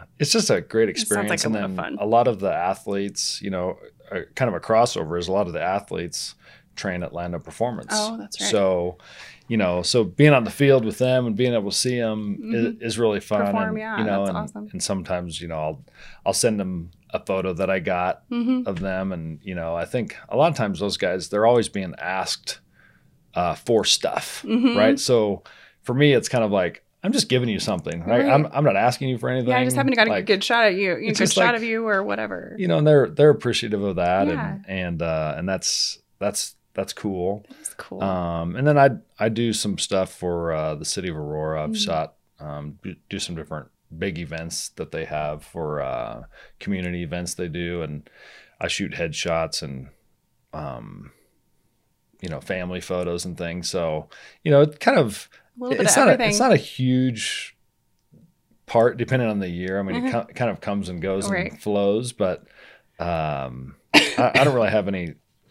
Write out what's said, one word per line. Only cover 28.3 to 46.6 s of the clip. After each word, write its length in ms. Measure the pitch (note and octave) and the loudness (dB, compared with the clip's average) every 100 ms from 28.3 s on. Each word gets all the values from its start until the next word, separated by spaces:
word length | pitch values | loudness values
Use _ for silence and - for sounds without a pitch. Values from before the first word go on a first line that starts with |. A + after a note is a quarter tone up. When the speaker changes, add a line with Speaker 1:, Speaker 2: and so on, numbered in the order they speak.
Speaker 1:
I'm, 140 | C#3 D3+ | 4 4
I'm 100 | C3+ | 2
not 120 | D3 G2 | 2 4
asking 320 | A#2+ - C3+ | 2 0 -4
you 80 | A#2+ | -2
for 100 | B2+ | -2
anything. 220 | C3 B2 | -2 2
Speaker 2:
Yeah, 80 | B3+ | 2
I 60 | B3+ | 2
just 100 | B3+ | 2
happen 160 | C4+ | 0
to 40 | A#3 | 4
got 120 | A3 | 4
a 40 | |
Speaker 1:
Like, 140 | G3+ G3 | 2 2
Speaker 2:
good 160 | G3 | 0
shot 220 | - A#3 G#3+ | 2 4 4
at 80 | F#3 | 4
you, 180 | G3 | 0
a 20 | F3 | 0
Speaker 1:
it's 200 | A3 G#3 | -2 0
Speaker 2:
good 60 | F#3+ | 2
Speaker 1:
just 80 | |
Speaker 2:
shot 140 | F#3+ A#3 | 4 4
Speaker 1:
like, 80 | A#3 | 2
Speaker 2:
of 80 | |
you 220 | A#3 A3+ A3+ | 0 -2 0
or 160 | G3 | 0
whatever. 520 | G#3 G#3 - - - - | 0 -4 -4 -6 -10 -4
Speaker 1:
you 80 | F3+ | 0
know, 80 | E3 | 4
and 100 | D3+ | 6
they're, 220 | D3 B2 | 6 6
they're 220 | D#3 D3+ | 6 6
appreciative 520 | - B2 G#2+ A2+ G2+ | 6 2 -2 -2 -2
of 140 | G2+ E2+ | 0 0
that. 300 | F2 - G2 | 2 4 2
Speaker 2:
Yeah. 260 | - - | 0 -4
Speaker 1:
And, 120 | G3 - | -8 -6
and, 340 | F#2+ F2+ E2+ | -4 -4 -2
uh, 320 | E2 D#2+ D#2 D2+ | -2 0 -2 -4
and 140 | F2+ | -2
that's, 500 | F#2+ - - - - _ - | -2 -2 -2 -4 -6 _ -6
that's, 360 | G2+ G3+ - - _ | -4 -4 -8 -12 _
that's 200 | - G2 | -8 -6
cool. 500 | - G#2+ F#2+ F#2 G#2 - | -6 -6 -2 -4 -4 -10
Speaker 2:
That 100 | - | -16
is 140 | - | -16
cool. 280 | - - F#2 | -14 -14 -6
Speaker 1:
Um, 520 | F#2+ F#2 F2 E2+ E2+ G2 | -2 -2 -2 -4 -4 0
and 100 | C#3+ | 2
then 100 | D3 | 6
I, 140 | C#3 A#2 - - | 6 4 -12 -2
I 80 | G#2+ | -2
do 220 | A2 A#2 | 2 0
some 260 | G#2 G#2 F2+ | 0 -2 -4
stuff 340 | - G2 F#2 | -2 0 -2
for, 400 | - F2 F2 E2 | -4 -4 -2 -2
uh, 220 | D#2 D#2 D2+ | -2 -2 -4
the 100 | D#2 | -6
city 240 | - F2+ | -6 -6
of 80 | D#2 | -6
Aurora. 460 | D2 D2+ D#2 D#2 | -6 -4 -4 -4
I've 80 | D2+ | -4
Speaker 2:
Mm-hmm. 40 | D2 | -4
Speaker 1:
shot, 340 | G2 D#2+ D2+ _ _ _ | -2 -2 -4 _ _ _
um, 380 | D2+ D2 D2 C#2+ | -12 -10 -12 -12
do, 120 | G2 F2 - | -14 -14 -10
do 80 | F#2+ | -8
some 160 | - E2+ | -8 -10
different 320 | D2+ D#2 B1+ _ _ D#2+ | -10 -12 -12 _ _ -8
big 220 | G2 E2 | -6 -6
events 500 | D#2+ D#2+ E2 - - - | -8 -8 -8 -10 -10 -12
that 160 | D2+ | -10
they 120 | D#2+ D#2 | -8 -6
have 380 | D2+ D2+ D2+ | -4 -4 -6
for, 380 | - E2+ D2+ D2+ | -10 -8 -6 -4
uh, 420 | C2+ B1+ A1 A1 - - - | -4 -6 -6 -10 -16 -20 -20
community 420 | - | -14